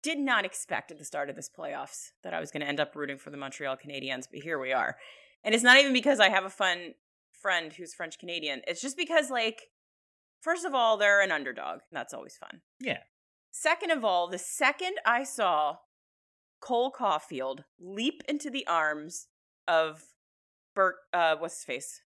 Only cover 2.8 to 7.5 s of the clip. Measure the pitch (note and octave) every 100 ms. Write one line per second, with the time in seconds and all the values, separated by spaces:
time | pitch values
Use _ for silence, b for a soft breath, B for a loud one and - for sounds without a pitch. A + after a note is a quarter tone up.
2.8 | C#3+ D3+ C#3+ C#3 - C#3+ C#3 - C#3+ C3+
3.8 | C#3+ C#3 C3+ B2+ B2+ - D3+ D3+ C3 B2+
4.8 | D#2+ - B B B B G#3+ A3+ B3 C4
5.8 | C#4 B3+ C4 C4+ G3 G3 F#3+ - F#3+ F3
6.8 | E3+ - _ _ _ _ G3+